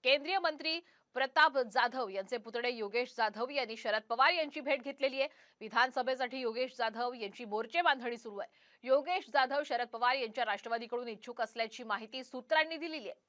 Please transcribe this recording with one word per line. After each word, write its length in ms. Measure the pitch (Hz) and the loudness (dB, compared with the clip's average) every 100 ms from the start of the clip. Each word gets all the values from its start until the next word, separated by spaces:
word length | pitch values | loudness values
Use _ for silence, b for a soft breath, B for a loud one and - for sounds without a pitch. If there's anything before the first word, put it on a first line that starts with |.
केंद्रीय 340 | 247 277 285 381 | 4 4 4 0
मंत्री 420 | 349 302 320 330 b b b 254 | 0 -2 -4 -6 b b b -2
प्रताप 420 | 269 311 311 269 240 | 2 6 6 6 0
जाधव 360 | 247 - 254 220 | 2 2 0 -4
यांचे 280 | 190 190 240 | -4 -4 -6
पुतळे 340 | 220 233 240 | -4 -4 -2
योगेश 440 | 233 208 226 247 - | -2 -2 -2 -2 0
जाधव 340 | 220 208 247 | -2 0 -2
यांनी 260 | 285 233 226 | -2 -4 -4
शरद 260 | 226 214 214 | -2 -2 -2
पवार 240 | 233 277 | 4 4
यांची 280 | 349 302 302 | 4 -2 -4
भेट 220 | 269 277 | -2 -2
घेतलेली 380 | 277 269 277 269 | -2 -2 -2 0
आहे. 80 | 277 b b b | -4 b b b
विधानसभेसाठी 800 | 220 226 254 254 247 262 247 262 | -2 2 2 2 -2 0 -2 -2
योगेश 360 | 247 226 254 - | -4 -2 -4 -2
जाधव 340 | 226 220 247 | -4 -2 -4
यांची 320 | 247 202 202 | -4 -10 -8
मोर्चे 380 | 233 214 226 330 | -6 -4 -2 2
बांधणी 340 | 349 269 240 233 | 4 2 -2 -6
सुरू 220 | 226 202 | -10 -12
आहे. 100 | - b b b | -12 b b b
योगेश 460 | 240 269 294 359 - | 2 4 4 -2 2
जाधव 300 | 285 254 277 294 | 2 2 0 0
शरद 220 | 240 240 | -2 -2
पवार 260 | 226 240 269 | 0 2 2
यांच्या 280 | 233 220 | -2 -2
राष्ट्रवादीकडून 640 | 220 233 226 233 233 240 240 | -2 -2 -2 -4 -2 -6 -6
इच्छुक 320 | 214 - 240 | -10 -12 -6
असल्याची 440 | 220 233 226 - | -6 -2 -6 -6
माहिती 380 | 226 214 220 254 | -6 -4 -4 -12
सूत्रांनी 520 | 247 254 247 311 311 330 | -10 -12 2 2 2 -2
दिलेली 320 | 330 311 196 | -6 -8 -10
आहे. 120 | - | -14